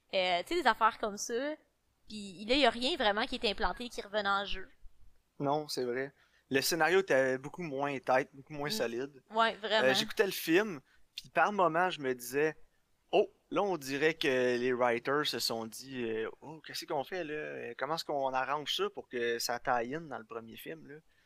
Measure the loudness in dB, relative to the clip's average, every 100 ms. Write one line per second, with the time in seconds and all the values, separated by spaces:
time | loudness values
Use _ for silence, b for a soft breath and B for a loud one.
0 | _ 0 2 2 0 2 2 4 4 2
1 | -4 -4 -6 -4 -4 -6 _ _ _ _
2 | -18 -14 -14 -10 0 4 4 4 0 0
3 | 2 2 -2 -2 -2 0 -2 -2 -8 -10
4 | -6 -2 0 0 -2 -6 -8 -14 -20 -20
5 | -20 -20 _ -4 0 0 -2 -4 -2 -2
6 | -6 b b b _ 2 2 4 4 4
7 | 4 4 4 0 -4 -10 -6 -4 -2 -2
8 | 2 2 2 -6 -14 -6 -4 -2 -2 -2
9 | -6 -10 -4 2 2 0 0 2 4 4
10 | 2 0 0 0 2 4 4 -2 b b
11 | -20 -18 -4 2 2 4 4 4 2 0
12 | -2 -2 -2 0 0 0 -12 _ _ _
13 | _ 2 2 _ _ -2 0 -2 -4 0
14 | 2 2 2 4 4 2 2 2 2 2
15 | 0 0 0 -2 -2 -4 -6 -12 -12 -6
16 | -4 -2 -4 -8 -16 -16 -12 -12 -4 -4
17 | -4 -6 -6 -8 -8 -10 -10 -8 -4 -4
18 | -4 -2 0 0 0 -2 -2 -2 -4 -6
19 | -8 -2 -2 0 -2 -4 0 0 0 -6
20 | -8 -12 -10 -12 -12 -14 -12 -12 -14 -20
21 | -20 _